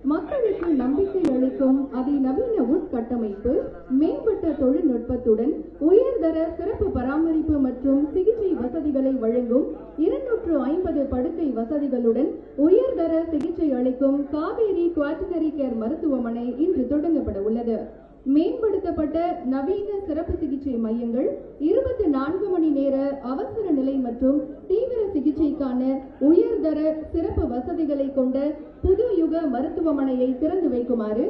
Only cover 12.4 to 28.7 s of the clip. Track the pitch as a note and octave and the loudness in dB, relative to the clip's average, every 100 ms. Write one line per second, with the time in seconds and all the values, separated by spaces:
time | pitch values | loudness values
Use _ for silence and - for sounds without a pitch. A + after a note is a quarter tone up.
12.4 | - - D4+ G#4+ C5 B4 E4 D#4+ E4 D4+ | -12 0 4 6 4 -2 0 0 0 -2
13.4 | - F4 D#4+ B3 B3+ B3+ C#4 C#4+ C#4+ D4+ | -4 -2 0 2 0 2 2 2 -2 -4
14.4 | E4+ A#4 G#4+ F4 E4+ D4+ C#4+ D#4+ F4+ E4+ | -4 0 0 2 0 0 -2 -4 -4 -2
15.4 | D#4 D4+ C4 A3+ A3 D#4+ D#4 B3+ A#3 A#3 | -2 -2 -2 -2 -4 -2 0 0 -2 -4
16.4 | A#3+ B3 F4 D#4 A#3+ D4 E4 D4 - G3 | -6 0 0 2 0 0 2 0 0 -2
17.4 | G#3 A#3 A3+ G#3+ - - - - C4 C#4+ | -2 0 0 -4 -6 -14 -20 -8 2 4
18.4 | F#4+ B4 A4 F#4+ F4 D#4+ C#4+ D#4+ F4 - | 4 0 0 0 -2 -2 -2 0 -2 -2
19.4 | B3 C4+ C#4 G4+ G#4 G4+ F#4 D4 F4 E4+ | -2 -2 -2 -2 -2 -6 -4 -4 -4 -4
20.4 | C#4+ C4+ C#4+ A#3 A3 A#3 A#3 A#3 F4 - | -4 -4 -2 -2 -2 -2 -2 0 -2 -4
21.4 | - - D4+ B4 C5 A#4+ F#4 C4+ C#4 F#4+ | -12 -2 2 2 0 0 0 0 -2 -2
22.4 | G4+ F4+ D#4+ C4+ C#4 C4+ C#4 C#4 A#3+ C#4 | -2 0 2 2 2 0 -2 -4 -6 -6
23.4 | G#4+ A4 G4 C#4 C4+ C4+ A#3+ A3 C4 D4 | -6 -6 0 0 0 -2 -4 0 2 2
24.4 | D#4 - - G4 B4+ A#4 G4 D4 B3+ C#4 | -2 -12 -2 0 0 -2 -2 0 0 2
25.4 | D4 - C4+ B3 C4 C4+ - - C#4 F4 | 0 0 -2 0 0 -2 -6 0 6 6
26.4 | - G#4+ D#4 D4+ D#4 D#4 - E4+ F#4+ G#4 | 4 2 0 0 0 -2 -4 -2 -2 0
27.4 | D4 A#3+ F4+ E4 D4 C#4 C4+ C4+ B3+ C4+ | -2 -2 -4 -2 0 0 0 0 0 0
28.4 | D4 D4+ - | -2 -4 -12